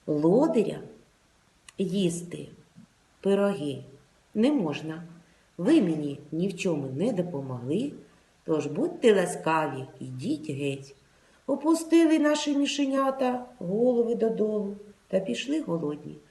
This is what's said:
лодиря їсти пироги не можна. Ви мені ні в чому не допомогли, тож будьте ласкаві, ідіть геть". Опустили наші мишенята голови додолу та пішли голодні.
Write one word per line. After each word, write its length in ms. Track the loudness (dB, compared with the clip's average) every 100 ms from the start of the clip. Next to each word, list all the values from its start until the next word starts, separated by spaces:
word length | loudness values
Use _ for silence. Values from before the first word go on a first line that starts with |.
| -4
лодиря 720 | 2 6 6 4 2 0 -2 -12 -20 _ _ _ _ _ _ -20 -6
їсти 720 | -4 0 0 -2 -10 -12 -14 -18 _ -20 -20 _ _ _
пироги 560 | 0 2 2 0 -4 -6 -12 -20 _ _ _
не 180 | 0 2
можна. 520 | 2 0 -4 -8 -10 -14 -20 _ _ _ -4
Ви 240 | 4 4
мені 380 | 4 0 -4 -8 -8
ні 160 | -2 -2
в 100 | -2
чому 300 | -2 -2 -4 -2
не 160 | -2
допомогли, 800 | -2 -4 -6 -8 -8 -4 -2 -2 -8 -20 _ _ _ -2
тож 220 | -2 0
будьте 480 | -2 -4 4 6 6
ласкаві, 680 | 2 -2 0 0 0 -4 -10 -12
ідіть 500 | -12 -8 -6 -6 -6
геть". 460 | -4 -4 -6 -12 -20 _ _ _ _ -6
Опустили 720 | -2 2 0 4 4 6 4
наші 380 | 4 2 0 0
мишенята 880 | 0 0 0 2 0 2 0 -2 -8 -10
голови 560 | -4 2 4 4 2 2
додолу 600 | 0 2 0 0 -4 -8 -16 -20 _
та 120 | -2
пішли 420 | -2 -6 -2 -4
голодні. 540 | -2 -4 -4 -6 -12 -16 _